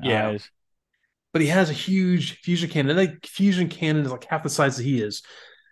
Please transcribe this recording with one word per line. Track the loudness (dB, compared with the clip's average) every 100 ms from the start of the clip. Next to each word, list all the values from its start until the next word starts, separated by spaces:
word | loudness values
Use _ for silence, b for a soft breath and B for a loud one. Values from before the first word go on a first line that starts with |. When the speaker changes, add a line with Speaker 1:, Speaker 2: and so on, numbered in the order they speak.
Speaker 1:
Yeah. | -2 0 0
Speaker 2:
eyes. | -4 -10 _ _ _ _ _ _ _ _
Speaker 1:
But | 0
he | 2
has | 4 2
a |
huge | 0 0 2 2 2 0 -6
fusion | -4 -2 0
cannon. | 0 2 2
That | 0 -2 -16
fusion | 0 0 2 -2
cannon | -2 0 0
is, | -2
like, | -6
half | -6 -4
the | -4
size | 0 0 0
that |
he | -2 0
is. | -2 -6 B B B B B